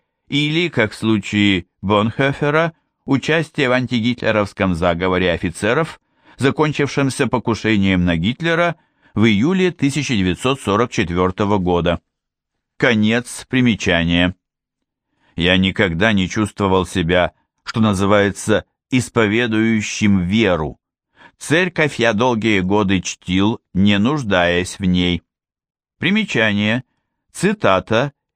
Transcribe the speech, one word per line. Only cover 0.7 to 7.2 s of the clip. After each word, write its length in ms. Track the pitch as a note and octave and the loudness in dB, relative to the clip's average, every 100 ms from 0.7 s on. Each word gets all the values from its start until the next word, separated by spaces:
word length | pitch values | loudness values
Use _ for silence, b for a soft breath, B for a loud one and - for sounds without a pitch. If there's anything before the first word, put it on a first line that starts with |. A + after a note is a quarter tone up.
| B2+ G#2+ | -2 -2
в 40 | - | -2
случае 720 | A2 A2 - G#2 G2+ F#2+ - _ | -2 -2 0 0 2 2 -4 _
Бонхофера, 920 | F#2 G#2 A2 - C#3 C3+ D3 D#3 E3 - _ _ - | 0 0 0 0 -2 0 -2 0 -2 -6 _ _ -4
участие 640 | C3+ - D#3+ D#3 - C3 | -2 0 -2 -2 -2 0
в 40 | |
антигитлеровском 1000 | B2+ B2 B2 A2+ A#2+ - G#2+ G2+ - F#2+ | 0 0 -2 -2 -2 0 0 -2 -2 -2
заговоре 580 | E2+ F2+ E2+ F#2 F#2 F2+ | 0 0 0 0 0 0
офицеров, 680 | E2 F2+ - G#2 C3 D#3+ - b b b b | 0 -4 -4 -2 0 -4 -8 b b b b
закончившемся 880 | C3+ C3+ D#3 C#3+ C#3+ - C3+ - | -2 2 0 0 -2 0 -2 0